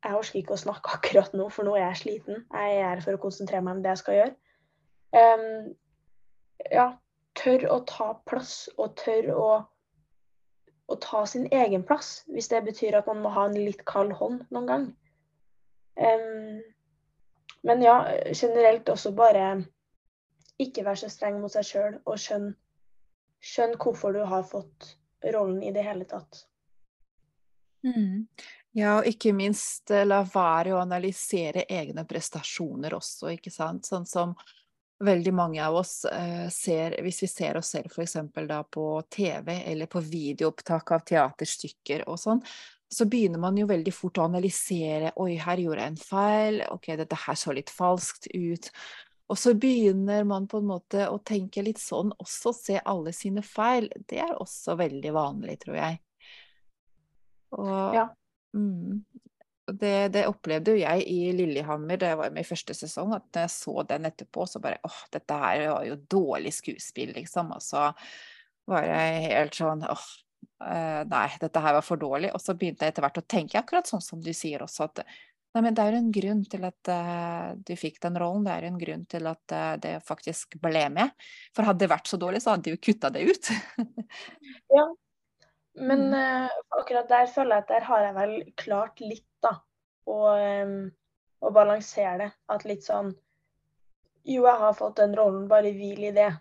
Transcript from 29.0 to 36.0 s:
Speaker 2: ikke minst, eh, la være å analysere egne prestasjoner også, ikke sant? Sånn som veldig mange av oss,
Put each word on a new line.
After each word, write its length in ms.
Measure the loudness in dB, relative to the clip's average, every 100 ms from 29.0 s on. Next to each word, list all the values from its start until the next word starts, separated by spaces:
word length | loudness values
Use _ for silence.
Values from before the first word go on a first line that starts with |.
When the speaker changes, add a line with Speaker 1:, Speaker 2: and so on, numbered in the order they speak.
| 2
Speaker 2:
ikke 240 | 2 2
minst, 560 | 2 0 -2 -4 -10 2
eh, 140 | 4 6
la 160 | 4
være 500 | 2 2 4 4 2
å 80 | 0
analysere 840 | 0 -2 -4 -6 -4 -2 -2 -2 -4
egne 360 | -4 -6 -8 -8
prestasjoner 840 | -8 -8 -10 -10 -8 -6 -6 -6
også, 380 | -6 -8 -10 -8 -8
ikke 140 | -12
sant? 360 | -8 -6 -6 -6
Sånn 180 | -6 -4
som 280 | -2 -2 -4 -16 -20 _ _ _ _
veldig 320 | 2 4 4
mange 280 | 2 0 0
av 140 | 0
oss, 300 | 0 -2 -4